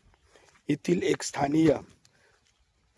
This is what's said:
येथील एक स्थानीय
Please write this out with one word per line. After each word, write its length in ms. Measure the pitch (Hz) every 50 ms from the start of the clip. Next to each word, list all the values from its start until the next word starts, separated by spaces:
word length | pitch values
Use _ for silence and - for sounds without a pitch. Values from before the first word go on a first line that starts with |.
| _ _ _ _ _ _ - - _ _ _ _ _ -
येथील 340 | 147 - - - 175 180 -
एक 180 | 156 - -
स्थानीय 520 | - - - - 143 139 151 160 160 151 127 107 90 - - _ _ _ _ _ _ _ _ _ _ _ _ _ _ _ _ _ _ _ _